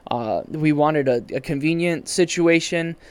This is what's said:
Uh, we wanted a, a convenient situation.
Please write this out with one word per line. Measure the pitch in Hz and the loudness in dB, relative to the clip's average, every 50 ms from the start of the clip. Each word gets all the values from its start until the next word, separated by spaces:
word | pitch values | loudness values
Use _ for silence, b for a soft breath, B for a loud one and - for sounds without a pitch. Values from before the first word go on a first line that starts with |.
| B - | B -6
Uh, | - 120 117 110 98 85 - - | -4 -4 -2 -2 -2 -4 -4 -6
we | - 156 151 156 147 | -4 0 2 2 2
wanted | 147 147 151 156 151 135 131 | 4 2 2 2 0 0 0
a, | 127 120 - - - | -2 -4 -4 -6 -8
a | 139 | -8
convenient | - - 151 139 143 156 165 170 175 170 170 151 - - | -6 -4 -4 -2 0 0 0 0 0 0 -2 -2 -6 -4
situation. | - - 180 160 - 180 165 165 165 165 - - 180 170 165 165 165 B B B | 0 0 0 0 2 2 4 4 4 4 2 0 -4 -4 -4 -4 -8 B B B